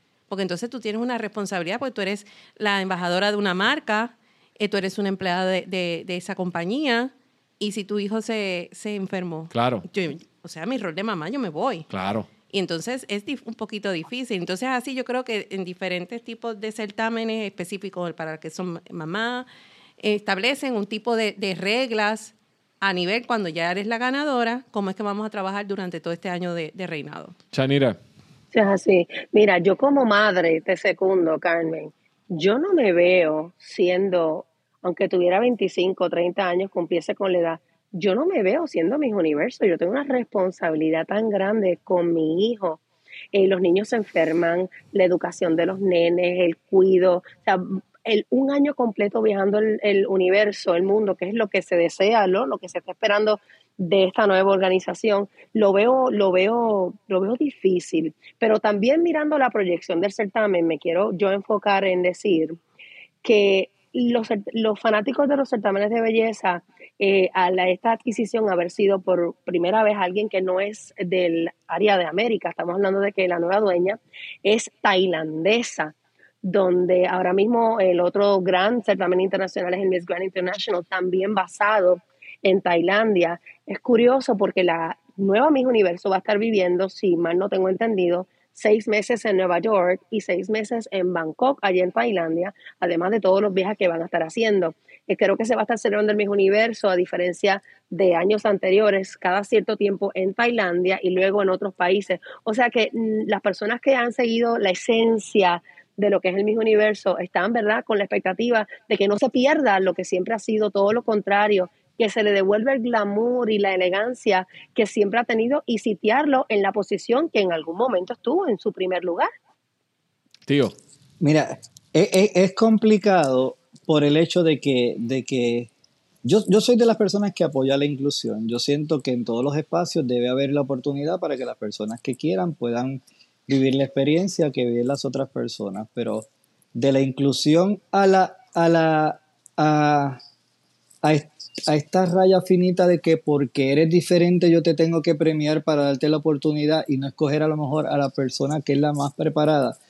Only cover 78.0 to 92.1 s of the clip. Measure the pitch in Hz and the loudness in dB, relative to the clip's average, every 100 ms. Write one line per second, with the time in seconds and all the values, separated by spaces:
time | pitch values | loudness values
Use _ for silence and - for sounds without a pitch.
78 | 180 202 202 196 180 180 202 247 214 190 | 2 2 2 2 2 2 2 0 0 0
79 | 180 185 190 190 190 196 180 185 190 180 | 0 0 0 -2 -4 -4 -4 -2 0 -2
80 | 175 175 190 185 180 202 - 180 170 185 | -4 -6 -6 -4 -6 -6 -4 -4 -4 -4
81 | 185 185 196 202 180 - 208 214 180 175 | -2 -2 0 -2 -4 -2 0 4 4 2
82 | _ _ - - 196 185 180 170 175 202 | _ _ -20 -2 2 2 2 2 2 2
83 | 226 190 170 170 - - - 196 - 233 | 2 2 0 -2 -12 -20 -12 -8 2 4
84 | 240 269 254 202 196 196 175 165 165 - | 6 4 0 0 0 2 0 0 -4 -8
85 | _ - 196 208 302 269 254 226 185 175 | _ -4 0 4 4 4 2 2 2 0
86 | 196 190 - 208 226 208 180 180 190 - | -2 -2 0 0 2 0 2 0 -2 -2
87 | 196 170 170 175 196 190 185 190 226 196 | 0 2 0 0 0 0 0 0 -2 0
88 | 175 175 185 _ _ - 214 214 214 208 | 0 0 -4 _ _ -4 2 2 2 -2
89 | 196 233 220 190 185 175 226 202 175 190 | -2 -2 0 0 2 0 2 2 2 -2
90 | - 214 - 180 190 214 214 233 - 196 | -4 -6 -4 -4 -2 -4 -4 -6 -6 -4
91 | 180 175 160 - 254 - 202 180 180 226 | -2 -2 -6 -2 -2 0 0 2 0 0
92 | 240 | -2